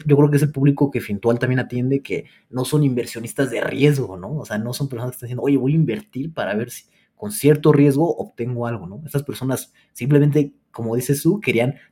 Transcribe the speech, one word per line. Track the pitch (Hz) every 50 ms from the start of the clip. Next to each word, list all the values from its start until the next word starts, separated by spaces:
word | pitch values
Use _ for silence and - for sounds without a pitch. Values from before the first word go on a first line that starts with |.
| -
yo | 151 147
creo | 139 151 147
que | 147 139
es | 151
el | 143 -
público | 135 135 147 139 - 147 139
que | - 120
Fintual | - - 104 95 - 117 117 123
también | 131 123 127 131
atiende, | 127 - 123 123 123 127 139 139
que | - - 95 - - - _ _ _ _
no | 110 127 127
son | - 151 147 147
inversionistas | 135 127 120 113 - - - 117 113 - - 139 123
de | 120 107
riesgo, | - - - - 135 147 143 135 123 95 92 90
¿no? | 90 104 151 147
O | 110
sea, | - 110 104
no | 113 120 127
son | - 143 139
personas | 127 113 120 127
que | 127
están | - - 117
diciendo, | 123 123 123
"Oye, | 143 143 131
voy | 120 139 151
a |
invertir | 165 160 117 - - - _ _ 127 139 165 -
para | - 104 92 104
ver | 107 123 123
si | - - - _ _ _ _ _ _ _
con | 107 104
cierto | 104 - - 143 151 147 - 156 143
riesgo | 139 143 143 131 139 165 170 -
obtengo | - 107 107 _ - 117 123 123 120 120
algo", | 117 117 107 85 87
¿no? | 98 139 160
Estas | - - 143 143
personas | - 110 - 127 135 127 117 - - _ _ _ _ _
simplemente, | - 120 135 147 143 147 147 139 226 277 277 - _ _ _
como | _ - 113 113 117
dices | 123 123 - 143 143
tú, | - 165 202 208
querían | - - 113 110 120 127 - - - _